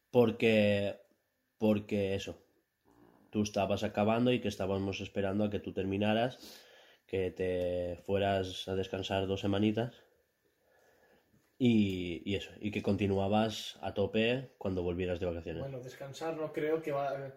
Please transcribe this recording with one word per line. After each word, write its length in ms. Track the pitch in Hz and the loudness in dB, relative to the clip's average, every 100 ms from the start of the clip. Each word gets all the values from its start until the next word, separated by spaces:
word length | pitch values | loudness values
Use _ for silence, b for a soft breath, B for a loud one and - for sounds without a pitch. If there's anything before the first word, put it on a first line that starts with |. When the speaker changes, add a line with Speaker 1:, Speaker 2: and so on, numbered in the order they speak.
| _ | _
Speaker 1:
Porque, 840 | 123 113 107 113 110 104 101 101 - _ _ _ _ _ _ | 4 4 4 4 6 6 4 0 -4 _ _ _ _ _ _
porque 560 | 110 107 104 104 95 | 2 2 0 0 0
eso, 240 | 98 92 85 _ _ _ _ _ _ - _ _ | -2 -6 -12 _ _ _ _ _ _ -20 _ _
tú 120 | 107 | -2
estabas 400 | 104 101 95 101 | 0 0 0 0
acabando 500 | 104 - 104 113 123 | 0 2 2 4 4
y 80 | 123 | 2
que 60 | 104 | 0
estábamos 520 | - 95 98 98 95 | -4 -2 0 -2 -4
esperando 420 | 98 101 98 101 | -6 -4 -2 0
a 60 | 107 | 0
que 80 | 101 | -2
tú 140 | 95 | -4
terminaras, 680 | 92 95 98 104 110 123 - B B B B B B | -4 -2 0 2 2 0 -4 B B B B B B
que 280 | _ 95 90 | _ -2 -2
te 680 | 90 92 90 90 90 87 87 | -2 -2 0 0 -2 -4 -6
fueras 640 | - 98 98 98 92 90 - | -2 0 2 2 -2 -6 -4
a 80 | 95 | -2
descansar 500 | 92 95 95 98 95 | -2 -4 -2 0 0
dos 140 | 95 | 0
semanitas. 640 | 104 98 107 107 127 - _ _ _ _ _ _ b b b b b b _ _ _ - | 0 2 2 2 -4 -8 _ _ _ _ _ _ b b b b b b _ _ _ 0
Y, 640 | 123 110 101 92 87 82 - | 4 6 4 0 -4 -6 -4
y 40 | 98 | -4
eso, 140 | - - | -4 -8
y 100 | 104 | -6
que 120 | 104 | -2
continuabas 960 | 110 95 98 98 98 107 110 107 - - | 0 0 2 2 2 2 2 -2 -10 -10
a 140 | 95 | -6
tope 580 | 104 98 110 113 131 131 - | -2 0 2 2 0 -4 -8
cuando 240 | 98 92 | -4 -2
volvieras 360 | 87 87 90 85 | -2 -2 -2 -2
de 60 | 90 | -2
vacaciones. 360 | 85 85 82 | -4 -6 -8
Speaker 2:
Bueno, 180 | 135 131 | -8 -10
descansar 560 | 131 - 139 - 165 156 | -12 -14 -14 -8 -6 -4
no 160 | 151 | -6
creo 300 | 156 151 160 | -4 0 0
que 100 | 156 | -2
va, 340 | 139 139 139 | -2 -2 -4
eh, 60 | 135 | -8